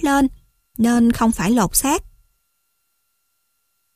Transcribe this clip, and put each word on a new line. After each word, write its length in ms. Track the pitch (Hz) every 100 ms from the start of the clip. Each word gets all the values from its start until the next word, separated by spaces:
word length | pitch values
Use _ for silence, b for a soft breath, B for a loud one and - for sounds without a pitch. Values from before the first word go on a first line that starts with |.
lên, 260 | 285 277 269 - _ _ _ -
nên 340 | 233 240 233
không 200 | 240 226
phải 180 | 233 240
lột 260 | 240 185 -
xác." 260 | 269 320 - _ _ _ _ _ _ _ _ _ _ _ _ _ _ _ _ _ _